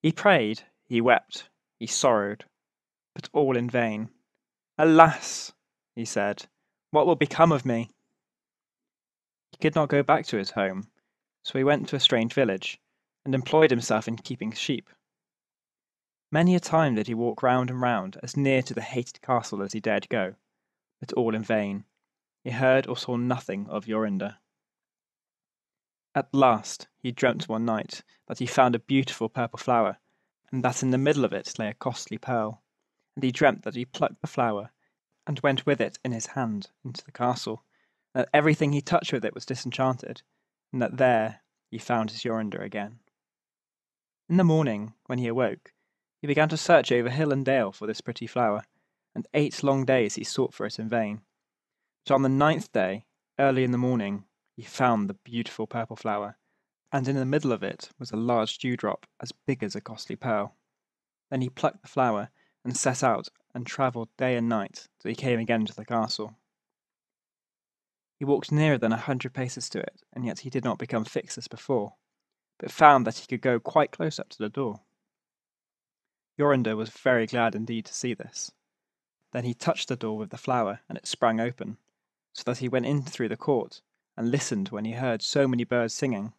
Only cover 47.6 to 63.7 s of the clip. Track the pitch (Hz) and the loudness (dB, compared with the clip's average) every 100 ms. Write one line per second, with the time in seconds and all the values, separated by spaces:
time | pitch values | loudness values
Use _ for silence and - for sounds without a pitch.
47.6 | 101 - 107 110 - 113 113 123 117 104 | 0 -4 -8 -8 -10 -10 -8 -2 0 0
48.6 | - _ _ _ _ - - 147 147 - | -6 _ _ _ _ -12 -4 0 0 0
49.6 | 139 135 131 131 107 - 110 - 127 - | 0 2 2 2 2 -4 -6 -2 -2 -2
50.6 | 107 - 113 117 107 107 _ _ _ _ | -8 -6 -4 -2 -2 -6 _ _ _ _
51.6 | _ _ _ _ - 135 135 135 147 160 | _ _ _ _ 0 2 4 4 4 2
52.6 | - 113 92 101 _ _ _ - 139 131 | -2 -2 -2 -4 _ _ _ 0 2 2
53.6 | 127 123 127 123 101 101 - _ _ - | 2 2 0 0 -2 -6 -10 _ _ -20
54.6 | 113 - 127 113 101 98 - 117 113 - | -16 0 2 2 -2 -6 -8 -6 -6 -8
55.6 | 110 120 113 113 113 104 104 - _ _ | -8 -6 -8 -6 -4 -4 -6 -12 _ _
56.6 | _ _ _ 139 131 139 131 147 147 107 | _ _ _ -2 0 0 0 0 0 -2
57.6 | 95 - - _ 123 107 117 117 110 - | -4 -8 -16 _ -8 -4 0 0 0 -4
58.6 | 127 120 104 - - _ 123 - - 131 | -6 -4 -4 -6 -10 _ -16 -10 -6 -4
59.6 | 104 107 - 113 - 113 131 107 101 _ | -4 -8 -12 -16 -12 -8 -4 -2 -4 _
60.6 | _ _ _ _ _ _ _ 135 123 - | _ _ _ _ _ _ _ -6 -6 -2
61.6 | 156 - - - 127 107 107 _ _ _ | -4 -4 -8 0 0 0 -6 _ _ _
62.6 | 127 123 135 127 131 101 - _ _ 123 | -8 -2 -2 0 0 0 -4 _ _ -14
63.6 | 120 | -10